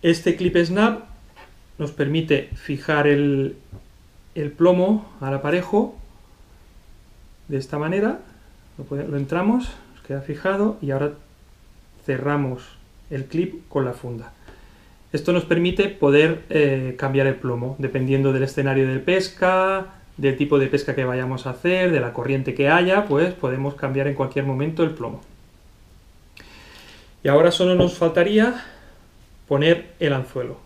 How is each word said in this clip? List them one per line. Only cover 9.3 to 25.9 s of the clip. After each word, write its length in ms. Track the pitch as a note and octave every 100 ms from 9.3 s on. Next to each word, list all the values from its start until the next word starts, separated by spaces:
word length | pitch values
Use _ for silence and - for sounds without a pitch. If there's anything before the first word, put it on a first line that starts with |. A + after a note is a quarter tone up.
| E3 G3+ B3 B3 - -
nos 80 | -
queda 180 | - C#3
fijado 560 | C3+ D3 F#3 G3 G#3+ G#3
y 80 | C#3
ahora 240 | C3+ D3 D3 - - - - - - - -
cerramos 600 | - C3 C3 D3 C#3 B2+ - - - - -
el 160 | C#3
clip 420 | C3+ D#3 F#3 - -
con 180 | D3 C3
la 60 |
funda. 400 | B2 B2 A#2+ A2 - - - - - - - -
Esto 200 | D3 D3
nos 140 | F3 -
permite 420 | E3+ F3 F3+ G3
poder, 560 | - C#3+ C#3+ D#3+ D#3+ -
eh, 440 | D#3+ D3 C3+ C3 B2+
cambiar 280 | C3+ C3+ C3+
el 100 | C3+
plomo, 400 | C3 A#2+ B2 C#3
dependiendo 560 | C3+ C#3 B2+ C3+ C3+
del 80 | C3
escenario 440 | C3+ C#3 C#3 C3+ C3
de 120 | C3
pesca, 960 | C3+ F#3 F#3 - F#3 F#3 F#3 F#3+ F#3+ - - -
del 180 | C#3 C3+
tipo 220 | C#3+ D3
de 80 | C3+
pesca 280 | C#3+ C#3+
que 100 | C3
vayamos 420 | B2+ B2+ B2+ C3 C3+
a 40 |
hacer, 400 | B2+ F3 F#3 F3+
de 100 | D#3
la 120 | A#2+
corriente 420 | A#2+ B2 C3+ C3
que 140 | B2+ C#3
haya, 380 | E3 F3+ G3 G#3
pues 260 | C#3+ F3+
podemos 420 | F3+ C3 C3 C#3
cambiar 320 | C#3 C#3 C3+ C#3
en 80 |
cualquier 300 | C#3 C3+ C#3+
momento 380 | C#3 C3 D3+ D#3+
el 80 | E3
plomo. 320 | D#3+ - - - - - _ - - -